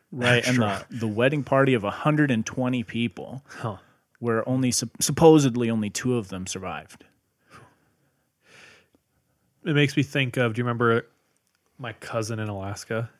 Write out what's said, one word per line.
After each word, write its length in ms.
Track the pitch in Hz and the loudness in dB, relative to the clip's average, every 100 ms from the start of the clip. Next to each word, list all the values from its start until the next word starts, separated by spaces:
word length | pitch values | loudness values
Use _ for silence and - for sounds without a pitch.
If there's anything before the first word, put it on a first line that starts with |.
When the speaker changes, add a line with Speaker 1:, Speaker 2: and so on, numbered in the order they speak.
| _ | _
Speaker 1:
Right, 340 | 131 120 120 120 | -4 2 2 2
and 140 | 127 | 0
Speaker 2:
Extra. 240 | 107 98 - | 0 -2 -8
Speaker 1:
the, 80 | 120 | -8
the 100 | 110 | -4
wedding 360 | 104 131 151 | 0 2 0
party 300 | 123 135 135 | 0 2 4
of 100 | 123 | 2
a 60 | 101 | -2
hundred 380 | - 156 151 147 | -2 0 2 2
and 140 | 113 107 | 0 -2
twenty 380 | - 127 127 | -4 -4 -4
people, 600 | 107 113 117 - - 131 - | -4 -4 -4 -6 -14 -16 -16
Speaker 2:
Huh. 300 | - 113 98 - _ _ _ | -10 -10 -10 -16 _ _ _
Speaker 1:
where 280 | 117 113 127 | -2 -2 0
only 240 | 131 127 | 0 0
sup-, 300 | - 117 - | -2 -4 -4
supposedly 680 | - 143 165 160 139 117 117 | -4 8 10 10 6 2 0
only 200 | 113 104 | -2 -4
two 280 | - 127 123 | -4 -2 -2
of 100 | 95 | -4
them 160 | 95 95 | -10 -10
survived. 600 | 95 92 76 76 - _ _ _ _ _ - - _ _ _ _ _ _ _ _ - - - _ _ _ _ _ _ _ _ - | -10 -8 -10 -14 -20 _ _ _ _ _ -20 -20 _ _ _ _ _ _ _ _ -20 -20 -20 _ _ _ _ _ _ _ _ -2
Speaker 2:
It 80 | 147 | 2
makes 200 | 143 147 | 2 2
me 80 | |
think 340 | 135 143 127 131 | -2 -2 -2 -2
of, 160 | 120 | -2
do 60 | 113 | -2
you 60 | 123 | -4
remember 420 | 117 120 117 - _ _ _ _ _ _ - | 0 2 2 -2 _ _ _ _ _ _ -16
my 160 | 123 | -16
cousin 460 | 104 - 117 110 110 | -14 -8 -6 -6 -6
in 100 | 107 | -8
Alaska 600 | 101 98 101 - 113 117 _ | -8 -10 -12 -8 -6 -6 _